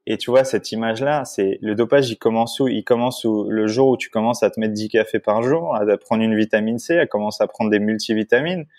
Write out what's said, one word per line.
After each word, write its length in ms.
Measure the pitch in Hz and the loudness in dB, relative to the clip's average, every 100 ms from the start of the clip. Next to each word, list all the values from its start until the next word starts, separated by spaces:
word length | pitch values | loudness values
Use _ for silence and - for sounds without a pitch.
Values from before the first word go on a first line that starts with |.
| - | -6
et 100 | 110 | -6
tu 140 | - | 2
vois, 120 | 127 | 2
cette 280 | 131 107 - | 4 -2 -4
image-là, 520 | 110 113 113 139 147 | -4 -4 -2 -2 -2
c'est, 360 | 127 - 98 101 | -2 -2 -2 -2
le 140 | 107 107 | -2 0
dopage, 340 | 113 143 127 | 2 4 2
il 80 | 110 | 0
commence 420 | 117 113 120 - | 0 0 -2 -2
où ? 80 | 135 | -2
Il 160 | 113 | -2
commence 400 | - 120 123 - 117 | 0 0 0 -2 -2
où, 220 | 107 104 | -2 0
le 180 | 110 107 | 0 0
jour 220 | 110 135 | 2 2
où 80 | 123 | 2
tu 120 | - | -2
commences 320 | 113 110 123 | -2 -2 0
à 80 | 98 | 0
te 100 | - | 0
mettre 140 | 110 | -4
dix 160 | 107 107 | -4 -2
cafés 300 | 113 107 110 | 0 0 -2
par 240 | - 107 | 0 0
jour, 320 | 123 160 170 117 | 0 -2 -2 -2
à 220 | 104 101 | 0 0
prendre 260 | - 113 | 0 0
une 120 | 110 107 | 2 2
vitamine 440 | 107 107 110 117 | 2 0 0 -4
C, 180 | - 170 | 0 0
à 80 | 151 | 0
commencer 380 | 104 104 - | -2 -4 -2
à 40 | 107 | -2
prendre 220 | - 110 | -2 0
des 100 | 104 | 2
multivitamines, 840 | 107 110 - 110 107 120 160 180 151 | 2 -2 -2 -2 2 0 0 -4 -8